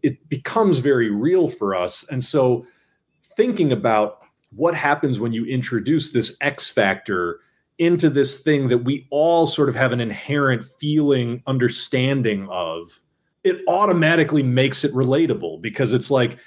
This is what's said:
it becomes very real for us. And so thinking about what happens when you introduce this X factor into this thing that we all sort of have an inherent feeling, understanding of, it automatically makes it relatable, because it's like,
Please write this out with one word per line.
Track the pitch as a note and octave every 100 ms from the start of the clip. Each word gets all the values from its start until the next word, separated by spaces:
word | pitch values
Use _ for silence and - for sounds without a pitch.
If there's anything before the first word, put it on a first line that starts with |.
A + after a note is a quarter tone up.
it | D3 C3 -
becomes | D3+ - A3+ G#3+ D3
very | C3 B2+ A2+
real | G2+ C3+ F#3 D3+
for | - G2+
us. | F#2+ F2+ - -
And | C3
so | B2 D3 B2+ A#2+ - _ _ _ _ _ _ -
thinking | B3 G#3 D3+
about | A#2+ A#2 G#2+ G#2+ - _ _ _
what | G2 E3
happens | D#3+ D3 C#3+ C#3+ A2+
when | A#2
you | A2+ A#2
introduce | C3 B2 A#2 A2+ D#3+ D#3
this | B2 - -
X | C#3 C#3 -
factor | - G2+ F#2+ - F#2 F2 F2 _ _ _ -
into | E3+ E3+ D#3+
this | C#3 C3+ -
thing | D#3+ D3 C3
that | B2
we | B2 C#3 -
all | C#3+ D#3+ E3+ E3
sort | - C#3
of |
have | B2+ C3
an | A#2+
inherent | A#2 G#2 - C#3+ C#3 A#2+
feeling, | - - D3 D3+ D3 C3 A#2+ A#2+ -
understanding | C3 B2 - - B2+ B2+ C#3 A#2+ G2+ F#2+
of, | F2+ E2 E2 E2+ - _ _ _ _
it | F#3+ F3+ -
automatically | F3 G3+ F3+ D#3 E3 D3+ D3+
makes | C3 B2 C3+ C3
it | C#3+
relatable, | B2 B2+ C#3 D#3+ G#2+ F2 D#2
because | G#2+ G#2 B2
it's | B2 B2+
like, | C3+ A#2+ B2